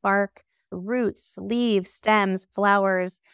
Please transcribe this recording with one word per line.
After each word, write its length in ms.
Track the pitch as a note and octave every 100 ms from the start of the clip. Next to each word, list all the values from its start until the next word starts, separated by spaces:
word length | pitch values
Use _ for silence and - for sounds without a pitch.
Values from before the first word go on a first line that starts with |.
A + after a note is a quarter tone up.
bark, 400 | G3+ G3 G3+ _ _ _ _
roots, 680 | F3+ F#3+ B3 A3 - - -
leaves, 480 | G3 A#3+ A#3+ G3+ F#3
stems, 560 | - G#3+ G#3+ G3 F#3+ -
flowers, 680 | - G3+ G3+ F#3+ F#3 F3+ - _